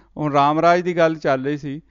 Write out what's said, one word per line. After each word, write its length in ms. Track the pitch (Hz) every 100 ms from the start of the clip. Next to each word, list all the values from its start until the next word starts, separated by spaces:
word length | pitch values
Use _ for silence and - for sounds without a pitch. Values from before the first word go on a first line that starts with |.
| _ -
ਹੁਣ 160 | 151
ਰਾਮ 260 | 143 143 156
ਰਾਜ 220 | 170 175
ਦੀ 160 | 175 170
ਗੱਲ 180 | 165 160
ਚੱਲ 300 | 156 135 135
ਰਹੀ 120 | 147
ਸੀ 240 | 143 143 -